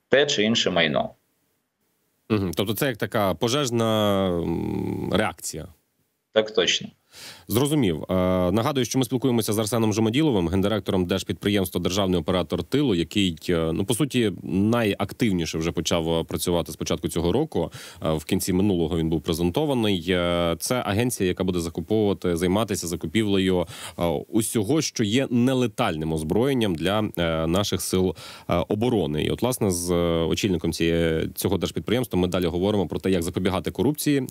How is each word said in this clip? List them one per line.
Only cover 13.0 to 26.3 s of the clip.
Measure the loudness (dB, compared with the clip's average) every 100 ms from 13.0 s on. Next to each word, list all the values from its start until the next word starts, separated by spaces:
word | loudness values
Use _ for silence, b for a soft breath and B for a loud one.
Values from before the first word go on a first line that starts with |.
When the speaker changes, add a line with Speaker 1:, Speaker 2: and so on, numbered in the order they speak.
| 0 0 0 0 0
Speaker 2:
е, | 0 0
ну, | 0
по | -2
суті, | -2 0 0 0 -2
найактивніше | -2 0 2 2 2 0 -2 0 0 0 -2 -2
вже | -2
почав, | -2 0 0 2
е, | 0
працювати | -2 -4 -2 -2 -2
з | -6
початку | -4 -4 -4
цього | -2 0
року. | 0 0 -4 -4 B B B -4
Е, |
в | -2
кінці | -2 -2 0
минулого | 2 2 2 0 0
він | 0
був | -2
презентований. | -2 0 0 0 0 0 0 0 0
Е, | 0 0 0 0 -2
це | -2 -2 -2
агенція, | -2 -2 0 -2
яка | 0
буде | -2 -2
закуповувати, | -4 -6 -2 2 2 0 0 0
займатися | 2 2 0 -4 -4
закупівлею, | -6 -2 -2 2 2 2 2 -2 B B B
е, | -2 -2 -2
усього, | -2 0 0 0 0
що | 0 -2
є | 0 0 2
нелетальним | 2 2 2 0 0 -2 0 -2
озброєнням | -2 0